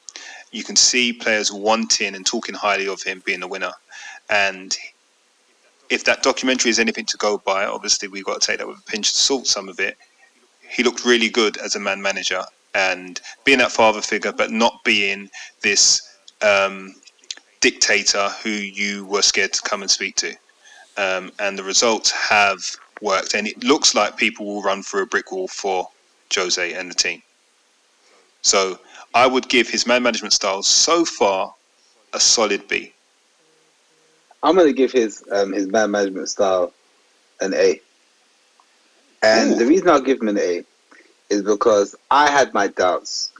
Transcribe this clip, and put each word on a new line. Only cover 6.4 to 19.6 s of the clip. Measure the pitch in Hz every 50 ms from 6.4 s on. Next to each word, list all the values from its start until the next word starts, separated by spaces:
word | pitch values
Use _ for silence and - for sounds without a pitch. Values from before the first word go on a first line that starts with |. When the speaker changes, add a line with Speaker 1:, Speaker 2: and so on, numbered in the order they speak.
| - 131 131 123 - 120
Speaker 1:
is | 107 113
anything | 113 113 - 117 113
to | - -
go | - - 104 208 196
by, | - 101 - 98 104
obviously | 110 107 101 104 104 - - 104 95
we've | 98 98 92
got | 104 101 104
to | -
take | - 107 104
that | 104 107
with | 104 101
a | _ -
pinch | - 107 101 -
of | -
salt, | - - - 139 127 113
some | - - 104 98 95
of | 87 92
it. | 98 104 - - _ _ _ _ _ _ _ _ _ _ _ _ _ -
He | - -
looked | 117 120 117 - -
really | 123 120 117 113 107
good | 95 120 110 104 - -
as | 104 101 -
a | 104
man | 101 101 98 98
manager, | 98 98 98 95 90 - 92 92 95 - _ _ _ _ -
and | 101 95 92 90 90 92 92 85 - - - - - _
being | 135 135 127
that | 120 -
father | - - 113 110 104 104
figure, | - - 110 101 - 104
but | - - - -
not | 113 110 233 - - - _
being | 120 110 104 101 98 98 98 101 98 - - - - _ _
this, | - 104 101 190 - - - - - - - _ _ - _ _
um, | 107 104 101 98 98 98 98 95 95 95 - - _ - _ _ _ _ - - _ _ _ _
dictator | 131 127 123 - - - 107 101 101 - - 101 101 98 - -
who | - 113
you | 107 104 101 98 98 101 101 101 101 101 98
were | 95 101 98
scared | 95 - - 107 98 92
to | - -